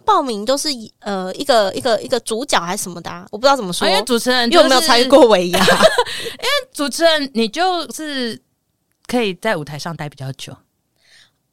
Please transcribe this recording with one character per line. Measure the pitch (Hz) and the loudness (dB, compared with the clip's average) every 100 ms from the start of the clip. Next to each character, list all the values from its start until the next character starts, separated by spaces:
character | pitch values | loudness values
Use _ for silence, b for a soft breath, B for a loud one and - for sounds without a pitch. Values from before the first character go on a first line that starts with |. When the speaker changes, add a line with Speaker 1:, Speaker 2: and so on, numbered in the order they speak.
Speaker 1:
报 | - 381 | 0 0
名 | 269 208 | 0 -4
都 | 214 277 | -2 -2
是， | 311 254 214 _ | -4 -8 -12 _
呃， | 208 190 185 - | -8 -6 -6 -4
一 | 285 | 2
个， | 233 196 | 2 2
一 | - | -2
个， | 247 220 | -2 -2
一 | - | -2
个 | 240 | -4
主 | - 220 | -4 -6
角 | 294 202 | -2 -2
还 | 170 208 | -2 -6
是 | |
什 | 180 | -8
么 | 175 | -12
的 | 170 | -14
啊， | 170 - | -14 -14
我 | 214 | 0
不 | |
知 | 269 | 2
道 | 277 | 2
怎 | |
么 | 185 | -2
说。 | 175 302 | -2 0
Speaker 2:
啊， | |
因 | - | 0
为 | |
主 | 240 233 | 0 -2
持 | 247 | 0
人 | 254 233 | 0 4
就 | 339 | 4
是 | 269 | 6
Speaker 1:
因 | |
为 | 254 | 4
我 | |
没 | |
有 | 226 | 4
参 | 233 | 2
与 | 254 | 6
过 | 285 240 | 6 8
尾 | 185 180 | 6 2
牙。 | 170 | 2
Speaker 2:
<laughs> | |
因 | 190 | 2
为 | - - - - - 453 - 494 571 523 | 4 4 4 -2 -6 -10 -6 -2 -2 -4
主 | - 285 | -6 -6
持 | - 330 | 0 2
人 | 311 277 | 2 -2
你 | 220 226 | -2 -2
就 | 302 370 349 294 | -2 -2 -2 -6
是 | 226 302 277 233 - _ _ _ _ _ _ - | -10 -8 -6 -6 -8 _ _ _ _ _ _ -6
可 | 247 | -2
以 | 208 180 | -2 -2
在 | 220 180 | -4 -4
舞 | |
台 | 147 147 | -6 -10
上 | 175 156 | -10 -10
待 | 147 | -12
比 | - | -10
较 | 135 | -12
久。 | 131 - - _ _ _ b b b b b _ | -12 -16 -18 _ _ _ b b b b b _